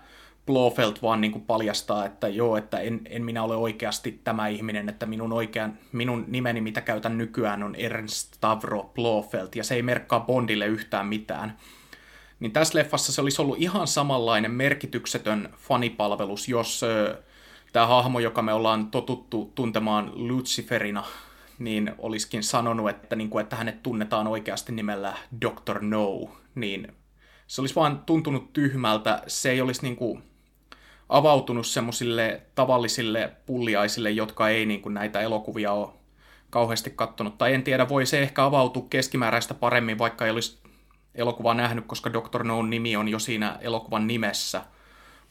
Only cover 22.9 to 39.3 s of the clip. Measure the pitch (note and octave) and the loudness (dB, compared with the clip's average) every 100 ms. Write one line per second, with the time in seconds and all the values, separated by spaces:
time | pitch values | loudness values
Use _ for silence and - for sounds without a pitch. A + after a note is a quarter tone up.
22.9 | G2+ - A2 G#2+ A2 G#2+ A#2 A2+ A2 C3 | -4 -6 -4 -2 -4 -4 -4 -6 -6 -4
23.9 | A2 G#2+ A2+ A2 A2 G#2+ F#2+ - A2+ G#2 | -4 0 0 0 -2 -4 -6 -6 -4 -4
24.9 | G2+ G2 - - A#2 A2+ - - G2+ G#2 | -4 -6 -8 -12 -4 -4 -4 -6 -2 0
25.9 | G#2+ G2+ F#2 - - _ B2+ G#2 G2 - | 2 0 -2 -8 -14 _ -6 -4 -6 -10
26.9 | - _ _ _ - - - C3+ F3 D3 | -18 _ _ _ -20 -10 -6 0 2 2
27.9 | C#3+ - E3 D#3 C#3 - D3+ C#3+ C3 A2+ | 2 2 2 2 -2 -2 0 2 2 2
28.9 | G#2+ A2 - - - C3+ B2+ C3 A#2+ C3 | 2 2 0 -2 -2 0 2 0 -2 -6
29.9 | A#2+ - - - _ _ _ _ - - | -4 -4 -4 -12 _ _ _ _ -20 -20
30.9 | - - C#3 D3+ C#3 B2+ A#2+ A2+ C3+ A#2 | -20 2 6 8 6 4 -2 -2 -2 -2
31.9 | A#2 A#2+ A#2 A2 - - - C3 B2 A#2 | -2 0 2 0 -2 -4 0 4 4 2
32.9 | - A2+ A2 - - - B2+ A#2 G2+ G#2 | 0 0 0 -2 -6 -6 -2 2 2 2
33.9 | A#2+ G#2+ G#2+ A2 - G#2+ A2 A2 G2+ G#2 | 0 0 0 -2 2 2 4 0 -2 -4
34.9 | G#2 G#2+ G#2 A2 A2 A2 G2+ G#2 G#2 G2+ | -4 -2 -2 0 -2 -4 -4 0 0 -2
35.9 | - _ _ - - _ A#2+ A2+ A2 - | -10 _ _ -20 -20 _ 2 2 0 -4
36.9 | - A2+ - G#2+ - B2 C#3 C#3+ B2+ B2+ | -4 -4 -4 -6 0 2 2 2 2 4
37.9 | C#3 B2+ D3 C#3 C#3+ C3+ C#3 B2 B2+ - | 2 2 2 2 4 4 6 4 0 -2
38.9 | C3+ C3 C3 A2+ | -2 0 0 2